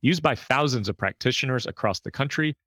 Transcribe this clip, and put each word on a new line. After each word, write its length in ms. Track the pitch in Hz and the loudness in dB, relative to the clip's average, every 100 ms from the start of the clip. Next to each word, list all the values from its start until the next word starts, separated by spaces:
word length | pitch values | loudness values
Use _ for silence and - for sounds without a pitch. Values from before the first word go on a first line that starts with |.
used 220 | 131 175 | 4 2
by 120 | 156 | 2
thousands 540 | 123 - 127 147 123 101 | 0 0 2 2 0 -4
of 80 | 95 | -2
practitioners 680 | 98 - 127 127 135 127 - | -2 0 0 0 -2 -2 -4
across 340 | - 107 95 | -2 -2 -2
the 120 | - | -8
country 440 | - 139 - 156 147 | -4 -4 0 -2 -4